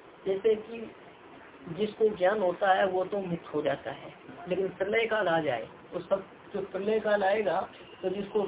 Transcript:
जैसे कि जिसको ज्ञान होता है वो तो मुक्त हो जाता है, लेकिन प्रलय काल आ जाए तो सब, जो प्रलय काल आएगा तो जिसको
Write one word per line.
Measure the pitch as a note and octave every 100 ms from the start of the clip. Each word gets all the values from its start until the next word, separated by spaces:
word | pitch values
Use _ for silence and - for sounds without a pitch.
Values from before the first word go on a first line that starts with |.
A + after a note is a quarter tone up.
| - - F#3+
जैसे | F#3+ A3+ G#3
कि | A3 A#3 A3 - - - - - - - -
जिसको | D#3+ G#3 - A3
ज्ञान | F3 F3+ G#3+
होता | F#3 F3 G3+
है | F#3+ G3+
वो | F#3 F#3
तो | G3+
मुक्त | F#3 E3+ -
हो | D3+
जाता | C#3 C#3 -
है, | C#3+ - - - - -
लेकिन | F3+ F#3+
प्रलय | - F#3+ A3+ A3+
काल | A3 F3+
आ | E3
जाए | D3+ A#2+ A2+ - -
तो | F3
सब, | - G3 F#3+ - -
जो | G3
प्रलय | - F#3+ G3+ A3
काल | G#3+ G#3
आएगा | F#3+ G#3+ G3 E3+ G#3+ - - -
तो | F#3
जिसको | G3 G3+ G#3+